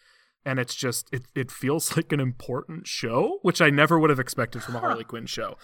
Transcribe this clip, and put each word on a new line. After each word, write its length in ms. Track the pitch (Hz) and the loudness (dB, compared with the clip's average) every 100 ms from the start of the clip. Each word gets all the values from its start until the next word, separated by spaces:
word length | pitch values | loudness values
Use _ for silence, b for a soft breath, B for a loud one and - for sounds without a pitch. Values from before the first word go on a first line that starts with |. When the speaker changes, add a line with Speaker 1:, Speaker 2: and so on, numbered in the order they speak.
| b b b b | b b b b
Speaker 1:
And 140 | 139 131 | -4 -2
it's 160 | 123 | -2
just, 340 | - 131 117 - | -2 -2 -2 -4
it, 120 | 127 - | -8 -6
it 160 | 139 127 | -6 -6
feels 440 | - 131 151 - - | -2 0 0 0 -2
<laughs> 0 | |
like 140 | - | 0
an 80 | 147 | 0
important 680 | 131 123 - 127 - 165 - | 0 -2 -6 -6 -6 -12 -8
show, 520 | - 156 120 220 392 | -6 0 2 2 2
which 180 | 185 - | 0 6
I 100 | 160 | 6
never 280 | 143 156 170 | 6 4 4
would 120 | 156 | 4
have 80 | 135 | 2
expected 420 | 123 - 117 120 | 0 -2 -4 -4
from 120 | - 120 | -8 -4
a 40 | |
Speaker 2:
Huh. 80 | 117 | -2
Speaker 1:
Harley 160 | 117 | -4
Quinn 220 | 110 113 113 | -6 -10 -8
show. 300 | - 107 - | -6 -6 -8